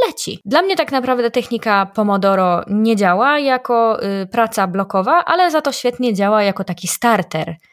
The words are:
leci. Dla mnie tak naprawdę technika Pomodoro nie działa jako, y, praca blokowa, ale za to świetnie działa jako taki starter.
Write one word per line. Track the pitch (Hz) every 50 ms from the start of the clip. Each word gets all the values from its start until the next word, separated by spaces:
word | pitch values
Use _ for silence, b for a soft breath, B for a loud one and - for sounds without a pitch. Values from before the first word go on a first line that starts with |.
| 508
leci. | 392 - - - - - - -
Dla | 196 247 320 381
mnie | 392 381
tak | - 302 - 277
naprawdę | 262 247 254 254 247 233 233
technika | - 247 226 - 240 226 - 226 208 196 196
Pomodoro | 190 - - 214 208 202 190 190 196 196 190 185 180 175 170 -
nie | - 196 214 220 226 226
działa | 196 202 180 175 196 240 285 294 294
jako, | 285 269 262 254 254 - 240 233 226 226 220 - -
y, | 196 196 196 190
praca | 190 - 233 226 220 - 214 190
blokowa, | 180 175 196 196 196 - 190 190 240 311 349 -
ale | - 330 359 370 349
za | 302 311
to | 302 277 -
świetnie | - - 247 240 247 254 240 208
działa | 185 202 202 214 214 202
jako | 196 190 - 190
taki | - 175 - - 175
starter. | - - - 233 226 202 - - - 160 156 - 156 b b b